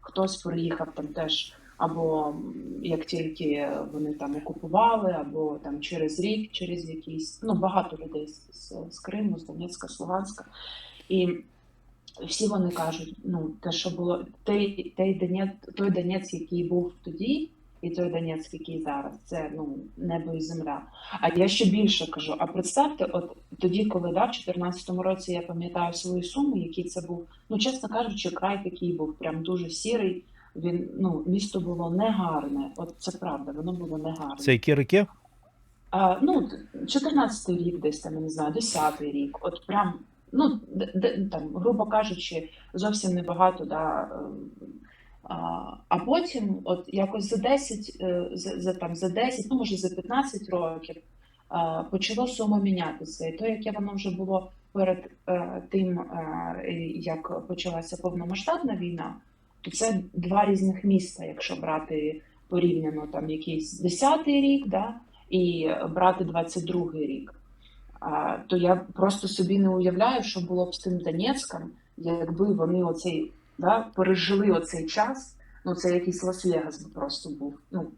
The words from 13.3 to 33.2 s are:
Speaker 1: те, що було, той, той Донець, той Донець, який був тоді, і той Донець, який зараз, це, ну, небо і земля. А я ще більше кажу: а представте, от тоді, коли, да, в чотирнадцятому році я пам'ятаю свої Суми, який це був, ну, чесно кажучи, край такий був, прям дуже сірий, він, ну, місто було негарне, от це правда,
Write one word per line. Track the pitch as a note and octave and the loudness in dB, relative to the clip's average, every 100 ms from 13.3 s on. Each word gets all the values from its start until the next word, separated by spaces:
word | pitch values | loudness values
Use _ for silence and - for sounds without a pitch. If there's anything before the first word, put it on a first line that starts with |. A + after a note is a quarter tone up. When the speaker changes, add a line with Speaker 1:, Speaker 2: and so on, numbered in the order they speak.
| F3 D#3 - | -2 -4 -6
Speaker 1:
те, | - | -4
що | E3 F#3 | -2 -2
було, | F3 F3 F3+ F#3 - | -2 0 0 -4 -8
той, | - G#3 G3+ G3+ - - | 0 2 2 -2 -8 0
той | F#3+ | 2
Донець, | F#3+ F3+ F#3 G3 G3 - - | 2 0 0 -2 -4 -14 -2
той | G3 | 2
Донець, | F3+ F3 F#3 F#3+ | 2 2 -2 -4
який | E3+ E3 F3 | -8 -4 -2
був | E3+ F3+ F3 - | 2 2 0 -6
тоді, | - D#3+ A3 D4+ D#4 _ - - | -12 -4 0 0 -2 _ -20 -10
і | F3 | -6
той | E3+ F3 | -2 0
Донець, | E3 E3 D#3+ D#3 | 0 -2 -4 -8
який | D#3+ E3 E3 | -12 -8 -6
зараз, | D3+ C#3+ C#3 - - | -4 -4 -6 -12 -8
це, | F3 D#3 D3+ | -6 -6 -6
ну, | D3+ C3+ - - | -8 -8 -12 -6
небо | F3 E3 D#3+ | -2 -2 -2
і | D#3+ | -4
земля. | D#3+ E3 D3+ C#3+ - - - - | -4 -4 -4 -6 -10 -18 -12 0
А | E3 E3+ | 2 6
я | F#3+ | 4
ще | G3+ G#3 | 6 6
більше | G3+ G#3 - D#3+ | 8 6 4 0
кажу: | - D#3 - | -6 -6 -2
а | E3 | -2
представте, | F#3+ F3+ - D4 D4+ - | -2 0 4 2 2 -2
от | F3+ F3 - - - | 0 -4 -12 -18 0
тоді, | F3+ F#3 G#3+ | 2 4 2
коли, | F#3 F3 | 2 0
да, | F3 A3 | 2 2
в | |
чотирнадцятому | - - F3+ F3+ F3+ - F3+ | 2 -4 -2 -2 -4 -4 0
році | F#3 F#3+ F#3 | 0 0 -2
я | F3 | -4
пам'ятаю | E3+ E3+ F3 F3+ F3 | -2 -4 -2 0 0
свої | F3 F#3 F3+ | -2 -2 -2
Суми, | F3 C4+ C#4+ G3 | -2 0 2 2
який | E3 - | -2 -4
це | F3 F#3 | -4 -6
був, | E3 F3 - - _ | -6 -8 -10 -18 _
ну, | G#3+ | 0
чесно | B3 C4 G#3+ | 0 0 -4
кажучи, | A3 A3 G3+ F3+ | -2 -2 -2 -4
край | E3+ F#3 G3 | -2 -2 -2
такий | F#3+ F3+ F3 | -4 -4 -2
був, | E3 D#3 | -2 -4
прям | D#3 D#3+ D#3+ | -4 -4 -4
дуже | E3+ F3+ E3+ | -2 -2 -2
сірий, | - A3 A3+ F#3+ F3+ - - - - | -4 -2 2 2 -2 -10 -20 -18 -4
він, | E3+ F3 - - | -2 0 -2 0
ну, | F#3+ D#3 - | 2 2 2
місто | G3 - F#3+ | 2 2 -2
було | E3+ F3 E3+ | -2 -2 0
негарне, | F3 A3 G3 F3+ D#3 C#3+ C#3 C#3 - | 2 2 2 2 0 -2 -4 -4 -8
от | E3+ - | -12 -8
це | - | -8
правда, | F3+ | -6